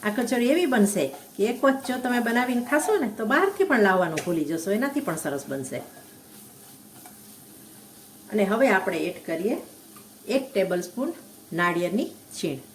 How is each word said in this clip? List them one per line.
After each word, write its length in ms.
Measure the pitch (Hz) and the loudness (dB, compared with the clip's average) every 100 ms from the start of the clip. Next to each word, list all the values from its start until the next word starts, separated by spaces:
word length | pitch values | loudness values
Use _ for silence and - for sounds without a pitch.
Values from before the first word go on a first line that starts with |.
આ 100 | 208 214 | -2 -2
કચોરી 340 | 233 247 240 | -2 2 4
એવી 200 | 320 339 | 4 4
બનશે 320 | 247 196 185 135 - - | 4 4 2 -2 -4 -16
કે 60 | - 214 | -2 -2
એક 120 | 240 | 2
વખત 240 | 269 262 - | 2 2 -4
જો 80 | 247 | -4
તમે 160 | 254 240 233 | -2 0 2
બનાવીને 380 | 240 254 240 240 | 0 2 -2 2
ખાશો 280 | 302 311 415 | 0 2 2
ને, 40 | 233 - | 0 -4
તો 60 | 214 | 0
બહારથી 380 | 285 392 - 381 | 2 2 2 2
પણ 180 | 247 202 | 4 6
લાવવાનું 340 | 185 170 156 | 4 2 -2
ભૂલી 240 | 175 165 147 | -2 -2 -2
જશો, 180 | 165 190 | -2 -2
એનાથી 340 | 208 277 285 196 | -2 0 -2 -4
પણ 160 | 156 | -4
સરસ 220 | 151 139 - | -4 -6 -6
બનશે. 260 | 135 131 123 - - - - - - - - - - - - - - - - - - - - - - - - - | -8 -6 -10 -12 -18 -20 -20 -20 -20 -20 -20 -20 -20 -20 -20 -20 -20 -20 -20 -20 -20 -20 -20 -20 -20 -20 -20 -4
અને 120 | 208 190 | 0 2
હવે 160 | 226 262 | 4 4
આપણે 240 | 190 185 165 165 | 4 0 -2 -4
એડ 100 | 180 | -6
કરીએ 300 | - 165 202 320 - - - - - - - | -8 -4 -2 -4 -8 -20 -20 -20 -20 -18 -4
એક 80 | 262 269 | -4 -2
ટેબલ 280 | 202 180 180 180 | -2 0 -2 -4
સ્પૂન 220 | - 294 - - - - 170 | -6 -6 -8 -18 -20 -8 0
નાળિયેરની 500 | 175 175 175 202 349 - - - | 0 0 -2 -2 -4 -10 -16 -8
છીણ 220 | 170 135 - | -6 -6 -12